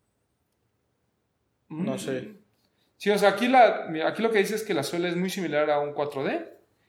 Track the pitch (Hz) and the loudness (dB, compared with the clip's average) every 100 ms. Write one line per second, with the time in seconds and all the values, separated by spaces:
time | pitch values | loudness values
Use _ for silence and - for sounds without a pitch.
0 | _ _ _ _ _ _ _ _ _ _ | _ _ _ _ _ _ _ _ _ _
1 | _ _ _ _ _ _ - 156 180 131 | _ _ _ _ _ _ -14 -6 -4 -4
2 | - 131 110 - _ _ _ _ _ _ | -4 -6 -8 -16 _ _ _ _ _ _
3 | 392 202 294 285 240 262 214 - - 160 | -2 4 4 4 4 6 6 4 -4 -4
4 | 160 - 226 220 190 214 - 165 135 175 | -4 0 0 2 0 -2 -4 -4 -2 -4
5 | 175 170 185 185 170 147 151 147 147 143 | -2 -2 -2 -4 -2 0 2 0 -2 -4
6 | 147 135 147 320 - - _ _ | -4 -4 -4 -4 -8 -16 _ _